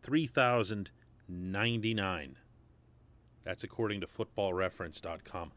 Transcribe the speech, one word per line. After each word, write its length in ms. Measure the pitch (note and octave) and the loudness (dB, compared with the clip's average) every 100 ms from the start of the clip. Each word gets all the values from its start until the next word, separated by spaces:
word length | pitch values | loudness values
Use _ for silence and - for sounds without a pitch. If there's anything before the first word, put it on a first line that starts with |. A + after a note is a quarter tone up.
three 240 | - D3+ D3+ | 0 0 2
thousand 640 | - B2 B2 G2 G#2 F#2+ - - - - | 4 6 6 2 -2 -6 -12 -20 -20 -12
ninety-nine. 1120 | F2+ F#2 F#2+ A#2 A#2 A2 A2 F#2+ F2 C2+ C2 - - - - _ - - - - - | -6 -4 2 2 2 2 2 0 0 -6 -14 -20 -20 -20 -20 _ -20 -20 -20 -20 -14
That's 220 | - G2+ | -8 -6
according 360 | G#2 - A2 G2+ | -8 -2 0 0
to 60 | - | -4
football 480 | - A2 - G2 | -4 -4 0 0
reference 460 | F2+ F#2 - F2 - | 2 0 -2 -8 -8
dot 220 | E2 E2 | -8 -8
com. 280 | - F#2 E2 | -8 -10 -10